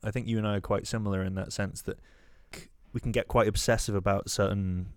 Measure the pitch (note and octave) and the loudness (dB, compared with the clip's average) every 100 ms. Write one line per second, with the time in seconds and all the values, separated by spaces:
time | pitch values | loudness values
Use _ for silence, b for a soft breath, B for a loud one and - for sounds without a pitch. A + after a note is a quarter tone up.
0 | G#2+ B2+ A2+ A2 G#2+ G2+ - G#2 - A2+ | -4 -4 0 0 2 0 0 -2 0 -2
1 | G#2 F#2+ F#2+ F#2 F#2+ - G2 - - - | 0 0 0 -4 -6 -4 -6 -6 -8 -10
2 | B B B B B B - - - A#2+ | B B B B B B -18 -20 -8 -6
3 | A#2+ A2+ - A#2 G#2+ - - A2+ - G2+ | -2 -2 2 4 4 4 2 2 2 0
4 | G2+ G2 - - G2 G2+ F#2+ F2+ F2+ | 2 0 0 2 2 2 0 -2 -4